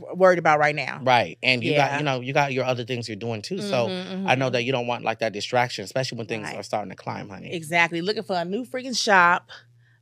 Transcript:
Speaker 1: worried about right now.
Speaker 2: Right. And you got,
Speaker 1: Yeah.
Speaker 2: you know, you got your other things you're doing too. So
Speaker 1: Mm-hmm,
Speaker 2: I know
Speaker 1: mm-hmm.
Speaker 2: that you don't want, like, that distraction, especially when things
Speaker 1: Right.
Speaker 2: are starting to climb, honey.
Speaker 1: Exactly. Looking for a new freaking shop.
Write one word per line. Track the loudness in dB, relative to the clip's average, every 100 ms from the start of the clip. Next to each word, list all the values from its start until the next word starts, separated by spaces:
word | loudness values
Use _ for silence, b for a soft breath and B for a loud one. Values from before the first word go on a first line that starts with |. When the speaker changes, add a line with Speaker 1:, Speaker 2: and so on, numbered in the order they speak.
| -8
Speaker 1:
worried | 4 4 6
about | 4 4
right | 2
now. | 0 -6 -2
Speaker 2:
Right. | 4 4 2 0
And | 2 2
you | 2
got, | 2 2
Speaker 1:
Yeah. | 0
Speaker 2:
you |
know, | -2 -2
you | 0
got | 0 2
your | 0
other | -2 -2
things | -4 -6 -6
you're | -6
doing | -6 -6
too. | -6 -6
So | -2 0 0
Speaker 1:
Mm-hmm, | -2 -6 -4 0
Speaker 2:
I |
know | 2
Speaker 1:
mm-hmm. | 2
Speaker 2:
that | 0
you | 0
don't | 0 -2
want, | -2
like, | -2 0
that | -2
distraction, | -2 0 2 2 -2
especially | -6 -4 -4 -6
when | -6
things | -6
Speaker 1:
Right. | -8 -10
Speaker 2:
are |
starting | -6 -4 -6
to |
climb, | -10 -10 -10 -10
honey. | -14 -10
Speaker 1:
Exactly. | -10 -2 2 2 0
Looking | -4 -4
for | -4
a | -4
new | -2 -6
freaking | -6 -8 -6 -2
shop. | 4 6 6 4 -2 B B _ _ _